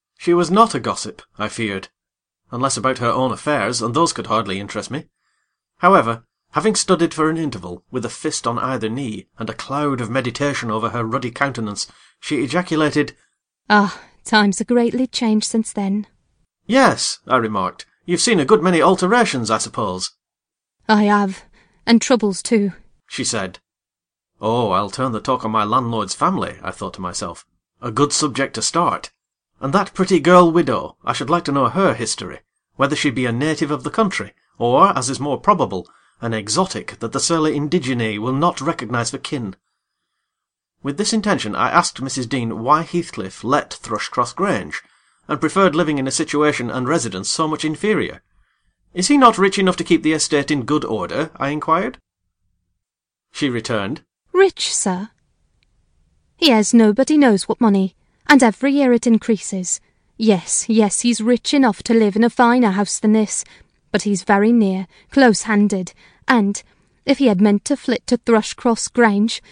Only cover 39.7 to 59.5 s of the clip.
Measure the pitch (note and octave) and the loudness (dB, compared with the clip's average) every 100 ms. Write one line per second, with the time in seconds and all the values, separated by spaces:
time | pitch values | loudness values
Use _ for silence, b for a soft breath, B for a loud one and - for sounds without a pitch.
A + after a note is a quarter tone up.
39.7 | _ _ _ _ _ _ _ _ _ _ | _ _ _ _ _ _ _ _ _ _
40.7 | _ C#3 C#3 G#3+ A3 G#3 D#3 G#2+ D2+ A#2 | _ -8 -6 -2 -2 0 -2 -2 -2 0
41.7 | E3+ F3 - C3 - A2+ C3+ A#2 G#2+ A#2 | 2 0 -4 -8 -6 -4 -4 -4 -4 0
42.7 | D3+ E3 F3 E3 - F#2+ - A2 C#3+ - | 0 0 -6 -6 -8 -12 -10 -2 -2 -2
43.7 | - - G#2+ - - A#2+ - G3 B2+ F2 | -10 -8 -6 -4 -4 -4 -2 -2 -2 -4
44.7 | - - _ _ _ - C#3+ D#3 F#3+ F#3+ | -12 -14 _ _ _ -8 -4 -2 2 2
45.7 | D#3 D#3+ D3 C3+ - D#3+ D3 D3+ C#3 A#2+ | 2 0 -2 -2 -4 -2 0 0 0 -4
46.7 | B2+ B2 E3 A#2 F#2 G2 - D#3 D#3 D#3 | -4 -2 -2 -2 -6 -6 -4 -2 -4 -6
47.7 | D#3 G#3+ F#3+ F#2+ - _ _ _ _ _ | -4 -2 0 -2 -8 _ _ _ _ _
48.7 | _ _ - F#3 C#4+ B3+ G3 G3 G3 F#3+ | _ _ -4 2 6 6 6 2 2 0
49.7 | F3 F3 D#3+ D#3 D#3 - D3 C#3+ D3 A#2+ | 0 2 2 2 -2 0 -2 0 -2 -2
50.7 | D3 - G#2+ F2 F#2+ D#3 - C#3 D3+ D3 | -2 -2 -4 -4 -6 -6 -6 -6 -4 -2
51.7 | E3 G#3+ - _ _ _ _ _ _ _ | -2 -2 -10 _ _ _ _ _ _ _
52.7 | _ _ _ _ _ _ - D3 A#2+ A2 | _ _ _ _ _ _ -6 -4 -2 -4
53.7 | A2+ G2 C3+ - _ _ F4+ F#4+ - - | -4 -4 -8 -12 _ _ 2 2 2 -6
54.7 | - G#3 F3+ G#3 _ _ _ _ _ _ | -4 -4 -4 -8 _ _ _ _ _ _
55.7 | _ _ _ _ _ _ _ E4 A3+ G#3 | _ _ _ _ _ _ _ 4 4 4
56.7 | A#3 A3 G#3+ C4+ D4+ C4+ G3+ - A3 A3+ | 6 6 4 2 4 6 4 0 0 2
57.7 | G3 F#3+ - _ _ - C#4+ A#3+ G3+ C#4 | 2 0 -6 _ _ 4 6 6 2 0
58.7 | C#4 C4+ A#3+ B3 A3 - G#3+ - | 2 4 4 4 2 2 -2 -2